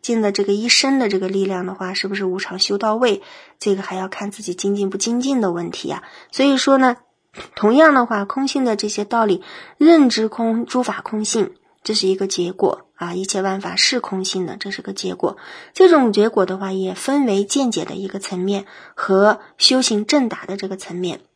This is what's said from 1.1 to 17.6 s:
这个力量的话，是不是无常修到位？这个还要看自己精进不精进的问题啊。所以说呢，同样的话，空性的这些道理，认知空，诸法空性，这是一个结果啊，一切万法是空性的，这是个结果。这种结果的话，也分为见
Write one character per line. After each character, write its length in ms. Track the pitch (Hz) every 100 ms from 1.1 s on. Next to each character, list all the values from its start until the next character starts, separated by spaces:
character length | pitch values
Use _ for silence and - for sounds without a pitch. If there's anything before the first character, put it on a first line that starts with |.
这 80 | 196
个 100 | 190
力 160 | 196
量 220 | 196 185 180
的 80 |
话， 180 | 185 185
是 160 | 190 196
不 60 |
是 100 | 196
无 140 | 190 185
常 200 | - 185
修 200 | - 202
到 160 | 214
位？ 260 | 220 247 196 - - - _
这 160 | -
个 80 | 196
还 140 | 190 190
要 120 | 190
看 220 | - 202
自 120 | 202
己 120 | 208
精 200 | 180 196
进 140 | 202 196
不 80 | 196
精 240 | 226 233
进 220 | 262 269
的 100 | 196
问 180 | 170 170
题 200 | 170 -
啊。 120 | 147 - - -
所 140 | - 277
以 100 | 262
说 220 | - 269
呢， 180 | 262 240 _ _ _ - -
同 200 | - 202
样 180 | 254 320
的 140 | 277 240
话， 180 | 214
空 240 | 202 - 269
性 160 | 294
的 100 | 254
这 140 | 214 208
些 160 | 208
道 220 | 208 233 220
理， 160 | 180 - - - -
认 320 | 294 330 262
知 180 | 220 220
空， 360 | - 226 226
诸 180 | 226 254
法 200 | 240 -
空 200 | - 214
性， 300 | 214 226 196 - _ _
这 120 | -
是 140 | 220 190
一 80 | 190
个 100 | 196
结 260 | 190 175
果 340 | 190 180 - _
啊， 180 | _ 175
一 120 | 180 190
切 160 | 202
万 180 | 190 190
法 160 | 190 185
是 240 | - 247
空 240 | - 190
性 220 | 190 190 175
的， 100 | 196
这 140 | 202
是 100 | 190
个 140 | 180
结 200 | 196 185
果。 220 | 180 - 202 - - -
这 160 | - 370
种 220 | 320 247
结 180 | 208 214
果 160 | 220 180
的 100 | 190
话， 160 | 196
也 220 | 190 185
分 320 | 185 - 285 262
为 180 | 196
见 260 | 202 277